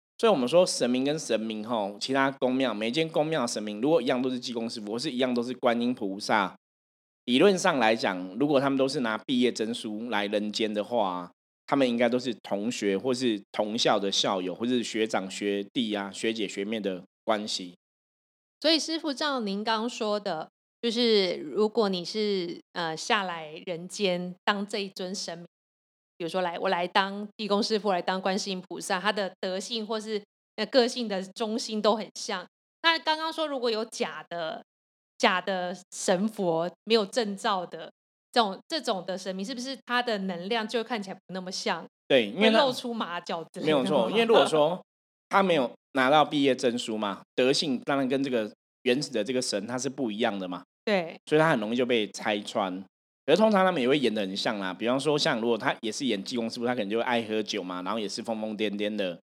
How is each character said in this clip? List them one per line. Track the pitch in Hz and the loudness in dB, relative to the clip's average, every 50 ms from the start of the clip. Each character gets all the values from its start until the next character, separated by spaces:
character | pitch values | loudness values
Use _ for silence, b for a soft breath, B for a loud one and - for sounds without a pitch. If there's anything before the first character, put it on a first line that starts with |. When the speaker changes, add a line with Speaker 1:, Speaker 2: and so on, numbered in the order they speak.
| _ _ _ - | _ _ _ 2
Speaker 1:
所 | - - | 4 4
以 | |
我 | 196 | 4
们 | 139 123 123 | 4 4 4
说 | 156 175 185 | 6 6 6
神 | - - - 147 120 | 6 4 0 0 2
明 | 123 127 | 2 2
跟 | 131 143 151 160 | 0 0 -2 -2
神 | - - 113 107 | -2 -2 -2 0
明， | 110 110 110 110 107 | -2 -2 -6 -6 -4
吼， | 117 123 110 101 98 104 101 | -2 -2 0 -2 -2 -4 -6
其 | - - | -4 -2
他 | 131 135 135 135 | 2 2 2 2
宫 | 135 - 131 127 127 | 0 0 0 0 2
庙， | 131 135 123 | 2 0 0
每 | 107 104 110 117 | 0 -2 -2 -2
间 | 123 160 160 160 | 0 0 -2 0
宫 | 160 170 151 | 0 0 0
庙 | 160 160 156 151 | 0 0 -2 -2
神 | - - 113 | -2 -2 -4
明， | 104 107 104 104 | -6 -6 -4 -2
如 | 120 147 | 0 2
果 | 165 156 | 2 2
一 | 117 | 2
样 | 135 135 123 | 2 0 0
都 | 131 131 | 0 -2
是 | 127 123 | -2 -4
济 | 123 127 | -6 -6
公 | 113 117 113 113 | -6 -6 -6 -6
师 | - 120 | -8 -8
傅， | 104 104 | -8 -6
或 | 107 120 | -6 -4
是 | 131 160 | -4 -4
一 | 127 123 | -2 0
样 | 135 127 123 | 0 0 0
都 | 120 | 0
是 | 120 123 127 | -2 -4 -4
观 | - - 123 117 117 | 0 2 2 2 2
音 | 120 123 | 0 -2
菩 | 123 - 110 98 95 101 | -2 -2 -4 -6 -6 -4
萨， | - - 120 107 98 90 - - _ _ _ _ _ _ _ _ _ _ _ _ _ | -2 0 2 2 2 0 -4 -10 _ _ _ _ _ _ _ _ _ _ _ _ _
理 | - 123 131 | 2 6 6
论 | 175 208 196 175 | 8 6 6 4
上 | 196 185 160 131 | 2 2 4 4
来 | 113 110 117 | 4 4 4
讲， | 117 131 113 92 90 92 92 92 113 | 4 2 0 -2 -2 -4 -6 -2 0
如 | 143 | 2
果 | 147 147 131 | 4 4 4
他 | 139 139 | 4 4
们 | 139 | 2
都 | 131 131 | 2 2
是 | 135 139 151 | 0 0 -2
拿 | 123 113 110 107 | -2 -2 -2 -2
毕 | - - 135 123 | -2 0 2 4
业 | 123 117 | 4 2
证 | - - 113 110 117 | 2 0 -2 -4 -4
书 | - - 113 104 107 117 123 | -6 -6 -8 -8 -8 -6 -4
来 | 110 104 104 | -2 -2 0
人 | 101 107 104 104 107 | 0 0 0 -2 -2
间 | 101 - 110 107 | -2 -2 -2 -2
的 | 110 104 101 | 0 -2 -2
话， | 113 120 120 104 92 90 90 87 87 _ _ _ _ _ _ _ | 0 0 0 2 0 0 -4 -6 -10 _ _ _ _ _ _ _
他 | - 147 | 0 2
们 | 139 135 123 | 2 2 2
应 | 120 | 2
该 | 117 123 117 | 2 2 2
都 | 120 127 | 2 0
是 | 123 131 107 | -2 -2 -6
同 | - - - 104 101 104 120 | -6 -6 -6 -4 -2 -2 -4
学， | 120 - 107 101 98 | -4 -2 0 0 0
或 | 95 - 135 | 2 0 -2
是 | 127 123 127 120 110 101 - _ | -2 0 0 0 0 -2 -4 _
同 | - - 107 107 107 | -4 -4 -2 -2 0
校 | 117 - 160 120 104 | 0 2 2 2 2
的 | 101 98 | 2 0
校 | 98 - - 127 101 95 | 0 0 0 2 0 0
友， | 90 90 87 | -2 -4 -6
或 | 92 113 | -4 -2
是 | 120 127 120 | 0 0 0
学 | 110 - - 110 110 | 0 -2 -2 -2 -2
长 | 110 - 107 95 95 | 0 0 -2 -4 -4
学 | 95 - 104 101 101 101 101 - | -6 -4 -2 0 0 0 -2 -4
弟 | - 131 117 107 | -4 -4 -2 -2
啊、 | 104 101 101 98 | -2 -2 -4 -6
学 | 95 - - 113 | -6 -4 -4 -2
姐 | 113 113 101 | -2 -2 -4
学 | 85 - 98 98 | -4 -4 -4 -4
妹 | 104 113 110 | -4 -4 -4
的 | 98 98 92 87 92 - _ _ - | -2 -4 -4 -4 -8 -14 _ _ -2
关 | 113 110 104 107 110 | -2 -2 0 -2 -4
系。 | - - 95 90 90 _ _ _ _ _ _ _ _ _ _ _ _ _ _ _ _ - | -6 -6 -8 -10 -16 _ _ _ _ _ _ _ _ _ _ _ _ _ _ _ _ -2
Speaker 2:
所 | - 302 | 0 2
以 | 330 302 | 2 2
师 | - - 320 320 | 0 -2 -6 -4
父， | 311 311 | -4 -4
照 | 269 247 311 294 277 254 | -4 -2 -2 -2 -2 -2
您 | 220 196 196 202 214 | -2 -4 -4 -2 -2
刚 | 226 226 214 226 240 | 0 0 0 -2 -4
说 | 240 - 226 214 208 208 | -4 -4 -2 -2 -2 -2
的， | 202 202 170 156 - - _ _ _ _ _ _ | -2 -4 -4 -6 -6 -10 _ _ _ _ _ _
就 | - 233 | -4 -2
是 | 208 240 247 233 220 202 190 175 160 139 | 0 2 4 4 6 4 4 2 0 -4
如 | 139 156 120 196 214 214 | -6 -6 -2 0 0 0
果 | - 233 214 196 | 2 2 2 2
你 | 190 175 170 | 0 -2 -4
是， | 165 - 214 214 208 202 190 170 175 - - - _ - | -4 -4 -2 -2 0 0 -2 -2 -4 -8 -10 -14 _ -8
呃， | 185 170 160 160 | -6 -4 -4 -4
下 | 156 - - 233 208 190 | -4 -2 0 0 0 0
来 | 180 170 165 160 151 156 175 - | -2 -6 -8 -10 -12 -14 -12 -10
人 | 190 175 160 180 180 | -8 -8 -8 -8 -10
间 | - - 208 180 180 180 180 180 180 _ - | -6 -2 0 0 0 0 -4 -6 -10 _ 0
当 | - 208 196 208 | 0 0 0 -2
这 | 202 - 214 | -6 -6 -6
一 | 202 190 | -6 -6
尊 | - - 190 180 | -8 -8 -8 -6
神 | 196 202 - - 170 | -6 -6 -8 -8 -10
明， | 170 175 - _ _ _ _ _ _ _ _ _ _ _ _ _ - | -12 -14 -20 _ _ _ _ _ _ _ _ _ _ _ _ _ -8
比 | 170 | -6
如 | 160 | -4
说 | 175 185 | -2 0
来， | 185 175 170 - | -2 -2 -2 -2
我 | - 190 | 0 0
来 | 190 170 180 | 2 0 0
当 | 180 - 208 190 196 196 208 208 208 - | 2 2 2 2 0 -2 -8 -10 -10 -8
济 | - 214 196 | -6 -2 0
公 | 202 202 | 2 2
师 | 208 - 220 | 2 2 0
父， | 208 190 208 | 0 0 2
来 | 185 175 | 0 0
当 | 175 - 185 190 | 0 -2 -2 0
观 | 190 202 190 208 | 0 0 0 0
世 | - 202 | -2 -4
音 | 185 185 175 - | -6 -6 -8 -10
菩 | 170 165 | -10 -8
萨， | 170 - 202 180 | -4 -4 -2 -2
他 | 185 208 | -2 -2
的 | 214 208 196 180 - _ | -2 -2 -4 -6 -6 _
德 | - 190 185 190 | -8 -6 -6 -6
性 | 190 - 247 226 214 | -6 -6 -8 -8 -6
或 | 202 233 220 | -6 -6 -6
是， | 208 220 220 202 208 _ _ _ _ _ _ | -6 -6 -8 -8 -8 _ _ _ _ _ _
呃， | - 214 | -6 -2
个 | 214 - 269 233 | 2 4 4 4
性 | 240 233 247 240 214 | 4 2 -4 -4 -4
的 | 202 190 190 190 - | -4 -4 -6 -6 -6
中 | - 233 214 214 254 | -6 -4 -4 -4 -4
心 | - - 220 214 | -4 -4 -4 0
都 | 208 214 214 | 2 2 2
很 | 214 190 - - | 2 0 -8 -12
像。 | - - - 208 180 175 - _ _ _ _ _ _ | -12 -8 -6 -6 -8 -8 -12 _ _ _ _ _ _
那 | - 330 330 320 | 2 2 2 2
刚 | 330 320 311 311 | 2 0 0 0
刚 | 320 320 | -2 -4
说 | 320 320 320 | -4 -4 -4
如 | 302 277 262 | -2 -2 -2
果 | 233 240 | 0 0
有 | 233 214 226 | 0 -2 -4
假 | 233 - - 226 160 151 156 156 - | -4 -4 -6 -6 -6 -6 -10 -12 -10
的， | 170 170 165 160 - - - _ _ _ _ _ _ _ _ _ _ - | -8 -6 -6 -6 -8 -10 -12 _ _ _ _ _ _ _ _ _ _ 0
假 | - 214 190 180 | 2 2 2 2
的 | 180 208 190 185 180 180 190 180 - _ | 0 -2 -2 -2 -2 -4 -6 -8 -12 _
神 | - - - - 190 180 208 220 | -12 -4 0 2 2 2 2 0
佛， | - - 196 175 165 160 170 180 - _ - | -2 -2 0 0 0 0 0 -2 -6 _ -2
没 | 208 226 | 2 2
有 | 226 202 | 2 2
证 | 196 - 262 226 202 202 | 2 -2 -2 -2 -2 -4
照 | 190 - 226 202 185 175 | -4 -2 -2 -2 -2 -4
的， | 170 - 160 160 156 - _ _ _ _ _ _ _ | -8 -10 -14 -14 -16 -18 _ _ _ _ _ _ _
这 | - 247 | 2 2
种， | 226 196 190 - - - | 2 2 0 -6 -8 -6
这 | 339 311 | -6 -4
种 | 247 254 214 185 165 | -2 -2 -2 -2 -2
的 | 196 185 190 | -6 -6 -6
神 | - 196 185 | -4 -6 -6
明， | 190 202 | -6 -6
是 | 220 | -6
不 | 277 240 | -6 -8
是 | 240 269 269 - - | -8 -8 -10 -10 -6
他 | - 240 247 | -2 -2 0
的 | 247 247 220 196 | 0 0 -2 -2
能 | 190 190 180 170 175 196 | -2 -4 -4 -4 -4 -4
量 | 233 226 214 | -2 -2 -2
就 | 214 - 233 226 | -2 -2 -4 -2
看 | 233 247 214 | -2 -4 -6
起 | 196 190 | -6 -8
来 | 180 | -12
不 | - _ - 175 | -14 _ -12 -10
那 | 190 | -10
么 | 185 180 | -8 -8
像， | 190 - - 220 185 - 160 - _ _ _ | -8 -4 -2 -2 -4 -4 -6 -14 _ _ _
Speaker 1:
对， | - 143 127 113 101 | 4 4 4 4 4
因 | 110 170 | 0 2
为 | 214 220 | 4 6
那 | 220 226 | 6 6
Speaker 2:
会 | - | 4
露 | 262 | 4
出 | - - - 240 233 | 2 -2 -6 -6 -4
马 | 226 220 170 170 175 | -4 -6 -6 -6 -8
脚 | 175 - 190 165 160 - | -6 -6 -8 -8 -8 -10
之 | - 190 | -10 -4
类 | - | 0
的 | 156 156 139 | 2 2 2
吗？ | |
Speaker 1:
没 | 127 139 | 2 2
有 | 151 | 2
错， | 131 113 113 | 2 2 2
因 | 175 220 | 2 2
为 | 233 | 4
如 | 226 | 6
果 | 226 - - | 6 6 6
说 | - 160 156 147 160 180 185 - _ _ _ _ _ _ _ _ - | 6 4 4 4 4 2 -2 -8 _ _ _ _ _ _ _ _ 2
他 | - 196 | 4 4
没 | 196 185 170 | 6 6 4
有 | 151 123 117 - - _ _ - | 4 2 0 -2 -8 _ _ 0
拿 | 135 127 127 | 2 4 6
到 | 147 156 147 | 8 6 6
毕 | 143 156 147 | 6 4 4
业 | 139 135 127 | 4 4 4
证 | 120 - 123 117 120 | 4 2 2 2 0
书 | - - 110 | -2 -4 -4
嘛， | 107 110 101 95 - - _ - | -2 -2 -2 -4 -6 -10 _ 2
德 | - 127 131 | 4 4 4
性 | 147 - 185 151 127 117 | 4 4 2 0 -2 -2
当 | - - 143 139 | 0 0 0 0
然 | 135 123 | 2 2
跟 | 139 135 | 0 0
这 | 135 135 | 0 0
个 | 123 113 107 107 - _ _ _ _ _ | 0 0 -2 -2 -6 _ _ _ _ _
原 | - 123 123 143 | 2 2 2 2
始 | 147 - | 2 -2
的 | - 110 101 | -2 -2 0
这 | 117 | 0
个 | 127 127 | 0 0
神 | 123 - - 101 98 | 0 0 -2 -2 -2
他 | 113 123 | -2 -4
是 | 127 123 139 | -4 -4 -4
不 | 131 147 135 113 | -4 -2 -2 -2
一 | 104 104 | 0 0
样 | 120 113 101 98 | 0 0 0 -2
的 | 92 | -4
嘛。 | 90 90 87 - _ _ _ - | -6 -6 -8 -10 _ _ _ -2
Speaker 2:
对。 | 220 208 185 165 156 - - - | 0 0 0 0 -2 -8 -12 -4
Speaker 1:
所 | - 151 | 2 4
以 | 151 | 4
他 | 156 165 | 6 6
很 | 156 117 | 4 2
容 | 107 107 | 0 0
易 | 120 | 0
就 | 123 127 | 0 2
被 | 120 123 113 107 98 | 2 2 2 2 0
拆 | - - - 113 107 104 | -4 -4 -2 -2 -2 -2
穿。 | 104 - - 110 101 95 90 95 98 - _ _ _ _ _ _ - | -2 -4 -2 -2 -2 -2 -2 -6 -10 -14 _ _ _ _ _ _ 0
可 | - | 4
是 | 156 | 4
通 | 185 220 220 | 6 6 6
常 | 214 190 190 | 6 4 4
他 | 185 | 4
们 | 180 156 | 2 2
也 | 120 123 | 2 4
会 | 139 | 4
演 | 151 127 113 | 4 2 2
得 | 107 110 | 0 0
很 | 101 95 95 | -2 -4 -4
像 | 101 - 139 113 101 | -4 -2 -2 -2 -2
啦， | 95 92 90 | -4 -6 -4
比 | - 110 117 | -2 0 0
方 | 127 139 | 0 0
说 | 135 156 147 | 2 0 0
像 | 147 - 165 139 113 | 2 2 0 0 0
如 | 110 | 0
果 | 120 117 | 0 0
他 | 104 117 143 160 - | 0 0 -2 -2 -2
也 | - 107 | -4 -6
是 | 107 - 143 | -4 -2 -2
演 | 123 107 98 95 | -2 -2 -2 -2
济 | - 127 | -6 -6
公 | 117 113 110 | -4 -4 -6
师 | - 123 | -6 -4
傅， | 117 | -4
他 | 120 123 | -4 -2
可 | 123 | -2
能 | 104 98 | -2 -2
就 | 107 | -2
会 | 113 - | -2 0
爱 | 127 123 117 | 0 0 0
喝 | 110 107 110 110 | 0 0 -2 -2
酒 | 104 - - 101 | -2 -2 -4 -6
嘛， | 87 92 90 90 | -4 -6 -6 -6
然 | 90 92 | -4 -4
后 | 104 113 | -4 -4
也 | 104 95 | -4 -6
是 | - - | -6 -8
疯 | 107 117 113 107 | -6 -6 -6 -4
疯 | 107 107 107 98 | -4 -6 -4 -2
癫 | 107 104 | -2 -2
癫 | 101 104 104 104 107 | -2 -2 -4 -2 -2
的。 | 104 98 90 85 - | -2 -4 -4 -6 -8